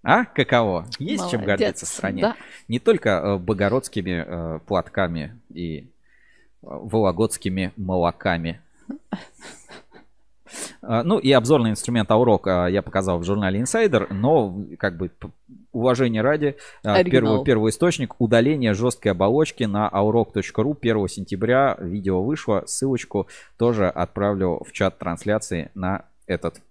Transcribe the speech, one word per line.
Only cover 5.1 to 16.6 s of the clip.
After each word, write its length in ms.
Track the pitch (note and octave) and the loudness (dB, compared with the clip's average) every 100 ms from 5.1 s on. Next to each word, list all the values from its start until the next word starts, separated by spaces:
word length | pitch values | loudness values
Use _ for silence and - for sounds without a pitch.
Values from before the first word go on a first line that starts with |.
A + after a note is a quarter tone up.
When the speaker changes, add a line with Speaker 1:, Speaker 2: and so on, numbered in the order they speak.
| E2 D2+ A#2 _ | -4 -10 -14 _
Speaker 1:
и, 300 | - E2+ D2+ | -10 -8 -10
э, 60 | - _ _ _ _ _ _ _ | -14 _ _ _ _ _ _ _
вологодскими 1080 | - D2 G#2+ A2 G2 F2 A2 - G2+ F#2 F#2 - | -16 -14 -4 2 2 2 -2 -2 -6 -4 -4 -6
молоками. 840 | F#2 F#2 E2+ - G2 E2+ E2 E2 _ _ - | -2 0 0 0 -2 -2 -4 -8 _ _ -16
<laughs> 120 | C#4+ _ - - - - - - - _ - _ _ _ _ - - - - | -16 _ -12 -12 -20 -20 -20 -20 -20 _ -20 _ _ _ _ -18 -14 -14 -14
А, 200 | - A2+ | -4 -2
ну 160 | D3+ G#3 | 2 2
и 140 | C3 | 4
обзорный 380 | C3+ A#2 D3 A2+ | 4 6 4 4
инструмент 400 | G#2 - A#2+ G2+ | 0 -2 -2 4
Аурок, 340 | A2 A#2+ G2+ F#2+ | 4 6 4 2
а, 200 | F2+ F2+ | 2 2
я 140 | G2 | 0
показал 360 | G2 F#2 F#2+ F2 | 0 -2 0 -2
в 60 | |
журнале 360 | E2+ G2+ G2 G2 | 0 0 0 0
Инсайдер, 480 | B2+ A3+ A3 A#2+ G2 | -2 0 2 2 0
но, 420 | G2 A#2+ D#3 G#2 F#2 F#2 E2 | -2 2 2 2 -6 -12 -4
как 180 | G#2 E2+ | -4 -4
бы, 120 | F#2 | -8
п-, 220 | _ - - _ - _ | _ -18 -18 _ -20 _
уважение 500 | A#2 B2 B2 B2+ A2 | -2 0 2 2 2
ради, 340 | A#2+ D3+ D3 C3+ | 0 0 -2 -4